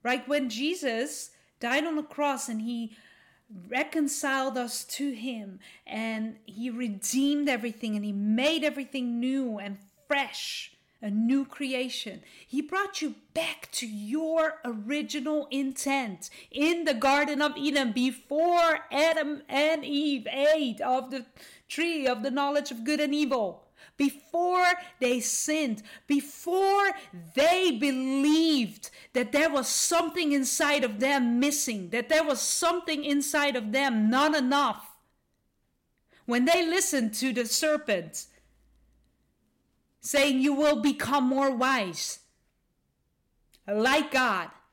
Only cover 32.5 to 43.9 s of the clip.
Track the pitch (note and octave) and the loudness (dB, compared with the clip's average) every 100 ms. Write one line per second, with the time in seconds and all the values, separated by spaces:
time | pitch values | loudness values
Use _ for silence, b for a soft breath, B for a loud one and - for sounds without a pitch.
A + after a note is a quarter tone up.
32.5 | - E4+ F4 E4+ D#4 D4 C#4+ C#4 D4+ C#4+ | 0 2 0 -2 -4 0 0 2 0 0
33.5 | B3 G#3+ B3+ C#4 A3+ G#3+ B3+ D4+ D4+ B3+ | 0 -2 0 2 2 4 4 4 4 2
34.5 | C#4 C4+ G#3 - - _ _ _ _ _ | 2 2 -2 -10 -20 _ _ _ _ _
35.5 | _ _ _ _ _ _ b - A#3+ C4 | _ _ _ _ _ _ b -2 2 4
36.5 | E4+ E4 F4+ F#4+ C#4+ A3+ G#3+ C4 A#3 A3+ | 4 4 0 0 0 0 -2 -2 -2 -2
37.5 | - D#4 D4+ D4+ G3 D#3+ - - b b | 0 0 0 0 -4 -4 -12 -14 b b
38.5 | b _ _ _ _ _ _ _ _ _ | b _ _ _ _ _ _ _ _ _
39.5 | _ _ _ _ _ - C#4+ C#4+ C4 C4+ | _ _ _ _ _ -4 2 4 4 4
40.5 | C#4 D4+ D4 C#4 - - C#4+ B3+ C4+ C#4 | 4 4 4 2 0 0 2 4 4 2
41.5 | B3 B3+ C4 F#3+ D#3+ - - _ _ _ | 2 0 0 -2 -6 -8 -8 _ _ _
42.5 | _ _ _ _ _ _ _ _ _ _ | _ _ _ _ _ _ _ _ _ _
43.5 | _ - G#3 A#3+ | _ -4 0 2